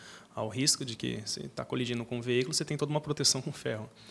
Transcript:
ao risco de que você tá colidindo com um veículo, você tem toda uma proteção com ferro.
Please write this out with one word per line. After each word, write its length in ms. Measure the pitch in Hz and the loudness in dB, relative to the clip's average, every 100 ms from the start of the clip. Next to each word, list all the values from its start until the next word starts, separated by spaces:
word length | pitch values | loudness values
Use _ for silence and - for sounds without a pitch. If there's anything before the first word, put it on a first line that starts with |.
| - - - | -18 -18 -10
ao 140 | - 110 | -4 -2
risco 380 | 110 139 - 131 | 2 4 4 0
de 100 | 110 | -2
que 240 | 123 113 | -2 -2
você 260 | 107 - - | -4 -6 -6
tá 160 | - 131 | -6 -4
colidindo 400 | 127 120 120 113 | -2 0 -2 -2
com 140 | 120 | -4
um 20 | |
veículo, 320 | 120 123 131 | 2 4 4
você 100 | - | 0
tem 140 | 151 147 | 0 0
toda 140 | 147 | 2
uma 100 | 151 | 0
proteção 400 | 151 143 135 135 | 0 2 4 4
com 100 | 151 | 0
ferro. 380 | - 131 110 110 - - | -4 -2 -2 -6 -12 -20